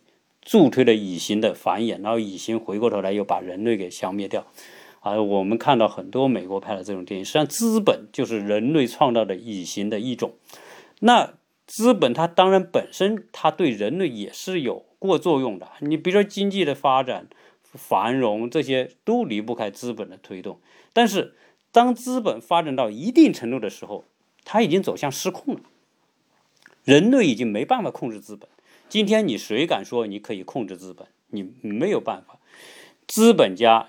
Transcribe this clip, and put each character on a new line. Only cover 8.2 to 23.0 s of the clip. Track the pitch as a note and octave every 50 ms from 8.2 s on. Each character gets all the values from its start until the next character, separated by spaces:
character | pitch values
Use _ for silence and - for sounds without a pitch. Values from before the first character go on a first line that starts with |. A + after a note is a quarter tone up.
| B2+
是 | G#2 A2+ G#2
人 | G2+ G#2 G#2 G#2+ A2+ C3+
类 | D#3+ D#3 B2+
创 | A#2 - - D3 C3
造 | A#2 A2+ G#2+
的 | G2 F#2+
隐 | F2 A2+ A#2 G2+ F#2+ E2+
形 | E2 - G2+ G2+ G#2+
的 | A2 G#2
一 | A#2 C3 A#2+
种。 | - A2+ F2 - _ _ - - - - - - - - _ _ _
那 | G#3 A3+ B3 G3+ C#3 - - _ _ _ _ _ _
资 | - - - A3 B3
本 | A#3+ F#3+ D3 B2 A#2+
它 | D#3 E3 E3+
当 | - - F#3 F#3+
然 | G3 F#3+ F#3
本 | - - B2 - -
身 | - - F#3+ G3+ A3 G3 - _
它 | - - - D#3
对 | D#3 - F3+ C#3
人 | A2 G2+ G#2 G#2+ D3+ F#3
类 | F#3+ D3
也 | A#2 G#2 G2 -
是 | - - - F#3 F#3 E3+
有 | C3+ A2+ F#2 - - _ _ _
过 | - F#3+ F3 C#3+
作 | - F3+ D3+ C3+
用 | C3 A#2+ G2 F2
的， | - - - -
你 | D3 D3 D#3
比 | D#3 - F3+
如 | F#3
说 | G#3
经 | G3+ G3+ - G3 G3 G3+
济 | F#3+ G3 E3+
的 | C#3+ C3+
发 | - - C#3 C3 C3
展、 | C3 B2+ G#2+ F#2 - - _ _ _ _ _ _
繁 | _ _ - C3+ - - G#2 F#2+ G#2 A#2 C3
荣， | C3+ B2 A2 G#2 A2 A#2 A#2
这 | A#2 D#3+
些 | C#3 C3 C3 C3 B2+ - - _ _
都 | G#3 A#3 B3 A3
离 | C#3+ G#2+ G#2
不 | G#2+ A#2+ A#2
开 | B2 A2 G2+
资 | F#2+ - B2 B2
本 | A#2 - G2 F2
的 | F#2
推 | F#2+ - - G2+ F#2
动。 | G2 G2+ - - _ _ _ _ _ _
但 | - A#3 A#3+ G#3
是 | G3 F3+ - - _ _ _ _ _ _ _ _
当 | - A#3 A#3+ B3
资 | A#3+ A#3+ - B3+ B3+ B3+
本 | A3 F3+ G#2+ A2+
发 | - - F3 E3+
展 | D#3+ D3 C3
到 | C3+ B2 G#2+
一 | G#2 A2